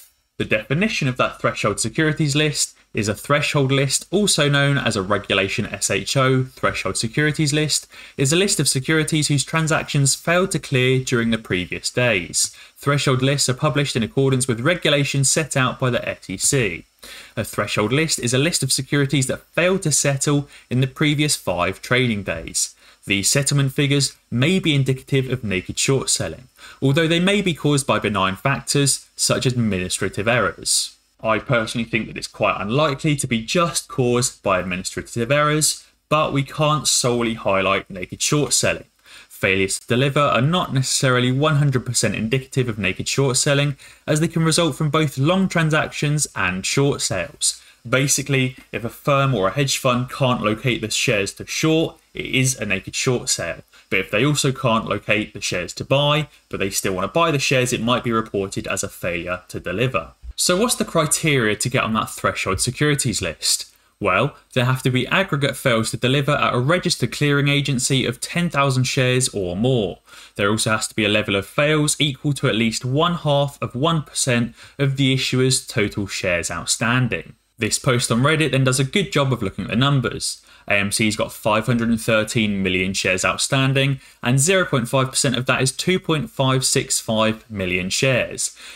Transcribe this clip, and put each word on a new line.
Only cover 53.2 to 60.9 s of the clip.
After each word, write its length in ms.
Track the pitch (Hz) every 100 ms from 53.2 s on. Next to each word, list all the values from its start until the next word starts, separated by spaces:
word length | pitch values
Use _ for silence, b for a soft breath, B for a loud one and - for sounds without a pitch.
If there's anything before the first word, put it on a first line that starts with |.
| -
sale. 340 | - 87 78 - B B
But 100 | 98
if 120 | 95
they 140 | 104 139
also 260 | 147 139
can't 380 | 127 127 110 101
locate 440 | 104 - 107 107
the 80 | 104
shares 320 | - 92 87 -
to 100 | -
buy, 420 | 139 147 151 147 b b
but 100 | 95
they 100 | 98
still 240 | - 104
want 120 | 92 98
to 140 | 165
buy 120 | 165
the 80 | 143
shares, 320 | - 131 123
it 100 | 107
might 220 | 113 120
be 80 | 120
reported 560 | 113 110 101 95 110 -
as 160 | 98
a 60 | 98
failure 520 | - 92 87 87 90 -
to 120 | 98
deliver. 520 | 87 92 127 90 80 - - -
So 220 | - 180
what's 180 | 233 -
the 100 |
criteria 720 | 214